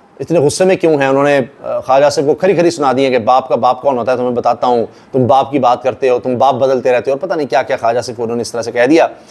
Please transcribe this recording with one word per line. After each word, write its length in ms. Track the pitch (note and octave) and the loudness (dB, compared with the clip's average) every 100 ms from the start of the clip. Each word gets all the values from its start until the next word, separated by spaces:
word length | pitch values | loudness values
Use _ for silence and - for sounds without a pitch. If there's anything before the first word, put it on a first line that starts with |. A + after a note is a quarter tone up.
| _ - | _ -14
इतने 200 | C3+ E3 | -2 0
गुस्से 240 | C#3+ - | 2 2
में 120 | F#3 F#3 | 0 2
क्यों 240 | E3 D3 | 2 2
हैं, 60 | C3+ | 2
उन्होंने, 280 | C3+ C#3+ C#3 | 2 2 2
अ, 140 | A#2 - | -2 -10
ख्वाजा 420 | A#2+ A#2+ B2 C#3 D3 | -8 -8 0 2 4
आसिफ 200 | E3 C#3+ | 2 0
को 80 | |
खरी 200 | C#3+ F#3 | 0 0
खरी 160 | E3 E3+ | 2 0
सुना 220 | E3+ C#3 | 0 -2
दी 120 | B2+ | 0
है 60 | C3+ | 0
कि 80 | B2 | 0
बाप 300 | A2 C3 - | 2 0 0
का 80 | C3+ | 0
बाप 240 | B2 B2+ | 0 0
कौन 180 | C#3 B2 | -2 -2
होता 140 | A#2 | -2
है, 60 | B2 | -2
तुम्हें 160 | B2 | -2
बताता 320 | A#2+ A#2 A#2+ B2+ | -2 -2 0 0
हूँ, 220 | A#2+ G#2 - - | 0 -2 -10 -6
तुम 140 | C3+ A#2 | -2 2
बाप 240 | C3+ C3 | 2 2
की 60 | C#3 | 0
बात 240 | A#2+ A#2+ | 0 0
करते 260 | B2+ A2+ C3+ | -2 -2 0
हो, 100 | B2 | 0
तुम 180 | C3 A#2+ | -2 0
बाप 180 | C3 | 0
बदलते 380 | B2+ C3+ C3 B2+ | 2 0 0 0
रहते 180 | B2 C3 | 0 0
हो, 60 | C#3 | -4
और 40 | |
पता 140 | F#3 | -4
नहीं 120 | E3+ C3 | -4 -2
क्या 160 | C#3 | -2
क्या 140 | B2+ B2+ | -2 -2
ख्वाजा 220 | A2+ A#2+ | -2 -2
आसिफ 180 | A#2 A2+ | -4 -8
को 60 | |
उन्होंने 200 | A2+ A#2+ | -6 -4
इस 100 | A2 | -6
तरह 100 | A#2 | -6
से 100 | A2+ | -4
कह 140 | A#2+ B2 | 0 2
दिया। 200 | D#3+ A#2+ - - | 4 2 -2 -20